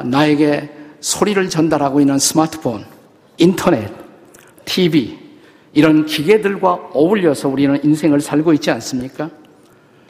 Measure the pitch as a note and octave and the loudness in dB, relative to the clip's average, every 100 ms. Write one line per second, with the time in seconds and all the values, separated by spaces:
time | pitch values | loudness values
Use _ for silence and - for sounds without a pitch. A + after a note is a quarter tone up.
0 | C3 C3+ D3+ D3 D3+ D3 D3 - - - | -2 0 2 2 2 0 -6 -14 -20 -12
1 | - - G3 G3 F#3 D#3+ D#3+ D3+ C#3 C#3 | -8 -2 0 0 -2 0 0 0 0 2
2 | C#3 C#3 - D#3+ D#3+ - C3+ G#2+ - - | 2 2 0 0 -2 -2 -6 -6 -10 -20
3 | _ _ _ - E3+ F#3 - C#3 G2+ - | _ _ _ 2 2 2 0 0 -2 -12
4 | - - - - - _ - - F3+ D#3 | -20 -20 -20 -20 -20 _ -6 -2 2 2
5 | G#2+ - - - - _ _ - D#3+ D#3 | -2 -6 -20 -20 -20 _ _ 2 4 4
6 | - - D3+ G#3+ G3 G3 F#3 F3 - - | 2 -2 2 2 0 -2 -2 -2 -4 0
7 | E3 G#3+ F3 C3+ C#3+ C3+ C#3 C#3+ D3+ D3+ | 2 2 0 0 -2 0 0 2 0 0
8 | E3+ C#3+ C#3+ D3 D#3+ D3 F3 B2 - B2+ | 2 0 0 0 2 0 0 -4 -4 -8
9 | B2+ - D#3 - - _ _ _ _ _ | -8 -10 -12 -12 -20 _ _ _ _ _
10 | _ | _